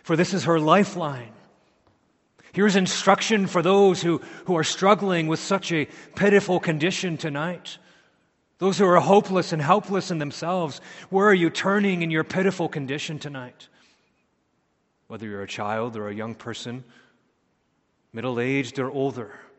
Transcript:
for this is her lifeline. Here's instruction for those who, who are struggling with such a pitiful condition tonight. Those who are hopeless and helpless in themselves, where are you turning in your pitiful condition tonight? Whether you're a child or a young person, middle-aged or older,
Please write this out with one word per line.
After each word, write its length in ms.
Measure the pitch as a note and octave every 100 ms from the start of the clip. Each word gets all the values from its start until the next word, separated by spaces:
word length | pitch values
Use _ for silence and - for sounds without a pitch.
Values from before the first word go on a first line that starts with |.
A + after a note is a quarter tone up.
for 140 | - E3
this 180 | F3
is 120 | G3 C3+
her 140 | E3
lifeline. 760 | D#3 F3+ G3+ F3+ D#3 C3+ A2+ A2+ _ _ _ _ _ _ _ _ _ _ -
Here's 240 | - G#3 F#3+
instruction 680 | F#3 - - G3 - A3 F#3+
for 160 | F3+
those 400 | E3 G3 G3 F3+
who, 220 | E3 D#3+ - - -
who 120 | F3
are 60 |
struggling 640 | D#3 - G3 G#3 G3 F3 D#3+
with 120 | D#3+
such 320 | - G3 -
a 160 | E3+ C3+ - - -
pitiful 440 | G3+ G3+ G3 F3+
condition 560 | - D#3 D#3+ F#3 F#3 D#3
tonight. 600 | D#3+ C#3+ E3 F3 - - _ _ _ _ _ _ _ -
Those 220 | F#3+ F#3
who 80 | G3
are 120 | F3
hopeless 540 | C#3+ G3 - F#3 D#3+
and 80 | D#3+
helpless 480 | D3 G3+ - F#3+ -
in 80 | E3
themselves, 640 | C#3+ - D#3+ F#3 D#3+ - - - -
where 160 | F#3+ G#3
are 60 | F#3+
you 160 | E3
turning 500 | - F#3+ G3+ G3+ F3+
in 80 | E3
your 140 | D#3+
pitiful 440 | D#3 F#3 F#3+ F#3+ D#3+
condition 520 | D#3 C3+ C#3 - D3+
tonight? 480 | D3 C#3 B2 - - _ _ _ _ _ _ _ _ _ _ _ _ _ -
Whether 180 | A2+ A2
you're 160 | G2+
a 40 | G2
child 480 | - G#2 A2 A#2+ A2
or 140 | G#2
a 60 | G#2
young 180 | A2
person, 500 | A2+ - A2+ B2 B2+ - _ _ _ _ _ _ _ _ _ _ _ _
middle-aged 680 | A2+ B2 A#2+ B2 C#3 B2 B2+
or 100 | B2+
older, 500 | C3+ C#3 B2 G#2 - -